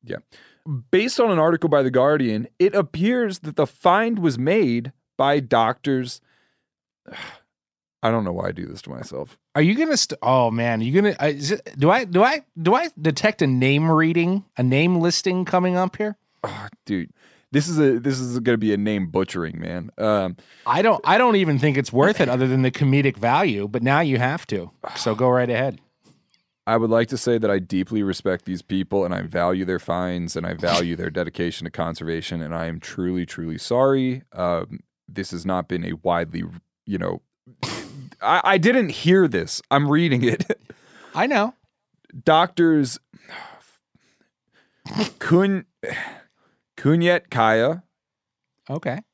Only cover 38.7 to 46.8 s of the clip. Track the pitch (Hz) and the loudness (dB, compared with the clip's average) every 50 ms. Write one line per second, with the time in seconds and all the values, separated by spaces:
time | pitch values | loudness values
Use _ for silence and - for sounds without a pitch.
38.7 | 240 262 226 165 117 - - 160 185 190 185 151 110 92 82 80 - - - _ | 4 2 0 0 -4 -2 2 4 6 6 6 4 2 0 -4 -2 -8 -10 -4 _
39.7 | - 143 147 143 147 156 170 165 135 120 117 120 113 - - - - _ _ _ | 0 2 2 2 2 2 2 2 2 2 2 0 0 0 -2 -4 -4 _ _ _
40.7 | - _ _ _ - - - - - - 196 262 294 226 202 226 - _ _ _ | -20 _ _ _ -20 -20 -20 -12 -4 -2 -2 0 2 0 0 0 -4 _ _ _
41.7 | _ _ _ _ _ _ _ _ - 127 - - 156 156 175 180 - - 170 165 | _ _ _ _ _ _ _ _ -20 -4 2 4 6 6 4 2 2 2 4 4
42.7 | 160 151 143 123 - - _ _ _ - _ - - - - - - - _ _ | 4 4 2 0 -4 -10 _ _ _ -20 _ -20 -18 -18 -18 -18 -20 -20 _ _
43.7 | _ _ _ _ _ _ _ _ _ _ _ _ _ _ _ _ _ _ _ _ | _ _ _ _ _ _ _ _ _ _ _ _ _ _ _ _ _ _ _ _
44.7 | _ _ _ - - 202 214 - - _ - - 160 175 190 196 196 185 - _ | _ _ _ -10 -4 -4 -4 -4 -6 _ -2 2 4 4 4 2 0 -4 -6 _
45.7 | _ _ - - - - - - - - - _ _ _ _ _ _ _ _ _ | _ _ -12 -10 -10 -10 -12 -12 -14 -20 -20 _ _ _ _ _ _ _ _ _
46.7 | _ - | _ -4